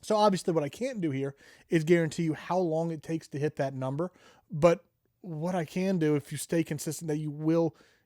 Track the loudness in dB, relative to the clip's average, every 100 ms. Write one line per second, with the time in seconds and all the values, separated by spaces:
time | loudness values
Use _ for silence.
0 | 0 4 4 4 2 0 0 -4 -6 -2
1 | -2 -2 -4 -8 -20 -20 _ 0 4 4
2 | 2 0 -2 -2 -2 0 0 0 -2 -6
3 | -6 -6 -6 -4 -4 -2 -4 -2 -6 -4
4 | -6 _ -20 _ _ 4 4 4 _ _
5 | _ _ -12 -6 -4 -4 -4 -2 0 2
6 | 2 2 -2 -10 -2 -2 0 -4 -6 -8
7 | -4 -4 -4 -2 2 2 2 -2 _ _